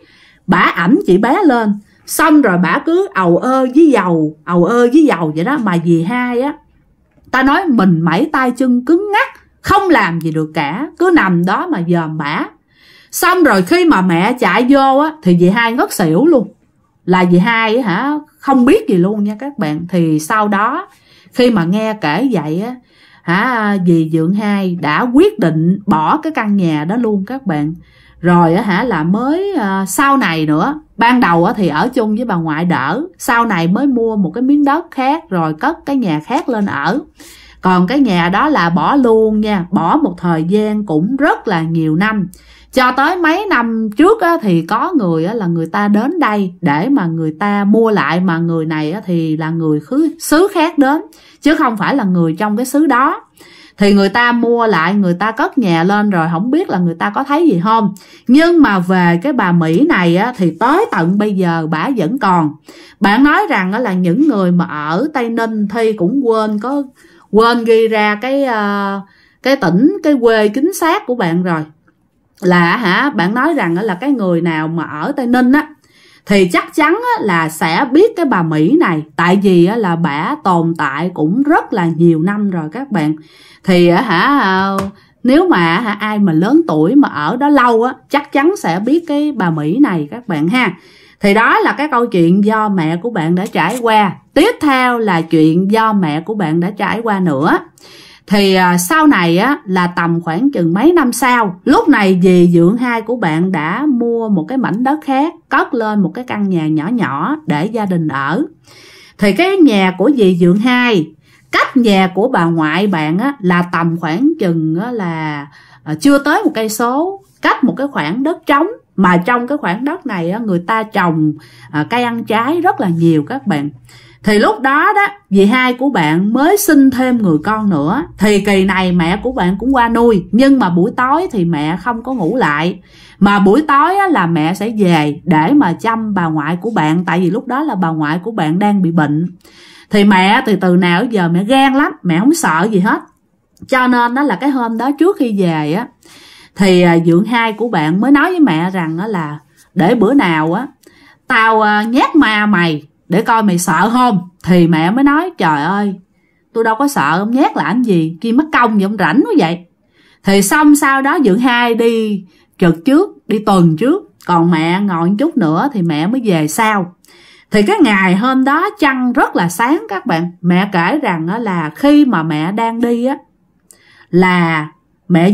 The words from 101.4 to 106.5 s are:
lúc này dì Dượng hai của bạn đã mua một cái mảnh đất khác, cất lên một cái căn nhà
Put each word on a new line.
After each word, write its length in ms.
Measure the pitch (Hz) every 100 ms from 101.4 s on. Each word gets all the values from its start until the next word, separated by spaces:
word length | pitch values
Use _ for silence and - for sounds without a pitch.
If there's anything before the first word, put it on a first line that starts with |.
| 214 175
lúc 240 | - 349 359
này 320 | 240 196 185
dì 280 | 185 180 175
Dượng 220 | 170 170 226
hai 260 | 247 233
của 140 | 214 247
bạn 360 | 185 156 185
đã 340 | 190 151 208 302
mua 420 | 240 233 233 226
một 160 | 196 156
cái 100 | 262
mảnh 260 | 185 190
đất 140 | 254 302
khác, 300 | - 269 311 339 -
cất 260 | 269 349
lên 280 | 240 220 208
một 100 | 170
cái 100 | 185
căn 240 | 247 214
nhà 200 | 202